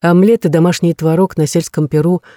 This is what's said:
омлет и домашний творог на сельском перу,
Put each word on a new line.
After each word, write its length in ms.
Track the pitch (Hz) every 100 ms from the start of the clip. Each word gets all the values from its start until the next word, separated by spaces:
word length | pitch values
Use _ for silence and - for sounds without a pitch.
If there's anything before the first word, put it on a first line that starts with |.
омлет 440 | 170 175 202 233 170
и 40 |
домашний 440 | 160 175 170 170
творог 440 | 165 156 165 190 -
на 100 | 151
сельском 400 | 170 165 - 151
перу, 340 | 151 165 180 -